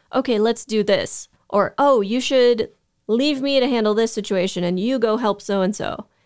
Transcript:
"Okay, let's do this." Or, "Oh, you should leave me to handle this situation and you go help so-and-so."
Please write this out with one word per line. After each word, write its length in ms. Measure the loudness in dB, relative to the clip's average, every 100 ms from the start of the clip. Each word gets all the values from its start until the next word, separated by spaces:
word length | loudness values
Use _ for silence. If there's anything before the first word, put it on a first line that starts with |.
| _
"Okay, 260 | -4 0 2
let's 240 | 0 -2
do 180 | -2 -2
this." 460 | 2 0 0 -8 -14 _ _
Or, 260 | 0 0 2
"Oh, 220 | 2 2
you 200 | 2 -2
should 480 | 0 2 4 2 -2 _ _ _ -2
leave 340 | 0 0 0
me 160 | 0 2
to 80 | 2
handle 260 | 2 2
this 180 | 0 0
situation 500 | -2 -4 -2 -2 -2
and 140 | -2 -2
you 200 | -2 0
go 180 | 0 0
help 220 | -2 -4
so-and-so." 640 | -4 -2 -2 -2 -6 -8 -12 _